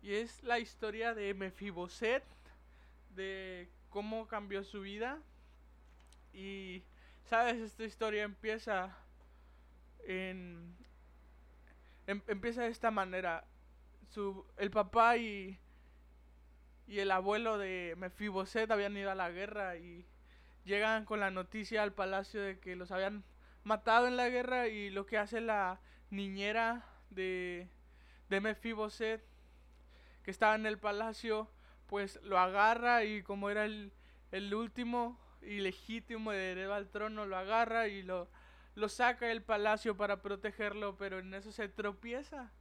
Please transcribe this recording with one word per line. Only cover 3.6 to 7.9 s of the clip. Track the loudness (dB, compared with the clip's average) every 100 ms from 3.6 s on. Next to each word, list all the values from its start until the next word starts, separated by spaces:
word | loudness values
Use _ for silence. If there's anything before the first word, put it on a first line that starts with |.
| -14 -20 -10
cómo | -6 -4 -4 -4
cambió | -6 -4 -4
su | -4 -8
vida. | -6 -4 -4 -4 -12 -20 -20 -20 -20 -20 -20 -20 -20 -20 -20
Y, | -12 -10 -8 -8 -12 -14 -20 -20 -20
¿sabes? | 2 4 6 2
Esta | -4 -6
historia | -8